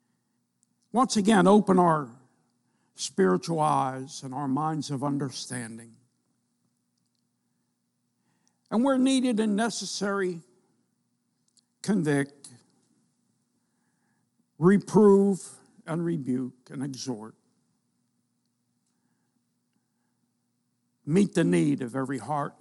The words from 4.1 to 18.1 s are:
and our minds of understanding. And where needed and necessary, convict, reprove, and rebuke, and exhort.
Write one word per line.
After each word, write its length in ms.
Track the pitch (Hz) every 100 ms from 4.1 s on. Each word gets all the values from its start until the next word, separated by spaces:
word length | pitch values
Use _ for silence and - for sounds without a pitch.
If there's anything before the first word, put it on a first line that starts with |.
| -
and 80 | 135
our 160 | 131 143
minds 440 | 135 156 156 135
of 120 | 139
understanding. 920 | 143 143 143 - - 123 113 113 117 113 _ _ _ _ _ _ _ _ _ _ _ _ _ _ _ _ _ _ _ _ _ _ _ _ _ _ -
And 140 | 214
where 160 | 269 262
needed 400 | 262 269 254 214
and 160 | 220 202
necessary, 880 | 226 - 190 - 202 196 185 170 - _ _ _ _ _ _ _ _ _ _ _ _ _
convict, 680 | - 202 151 143 139 - - 123 _ _ _ _ _ _ _ _ _ _ _ _ _ _ _ _ _ _ _ -
reprove, 840 | 165 202 - 180 208 196 196 190 - - _ _ -
and 180 | 160
rebuke, 680 | 170 170 127 127 127 131 -
and 140 | 147
exhort. 520 | 156 127 127 113 110 - _ _ _ _ _ _ _